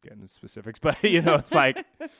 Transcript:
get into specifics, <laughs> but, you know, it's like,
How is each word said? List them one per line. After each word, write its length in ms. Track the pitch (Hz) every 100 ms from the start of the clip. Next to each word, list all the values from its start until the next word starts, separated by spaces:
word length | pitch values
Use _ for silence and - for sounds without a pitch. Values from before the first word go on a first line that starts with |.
get 100 | -
into 160 | 107 98
specifics, 500 | - 107 - 107 107
<laughs> 40 |
but, 200 | 160 -
you 180 | 214 165
know, 140 | 165
it's 200 | 147 -
like, 300 | 170 135 220 - - 320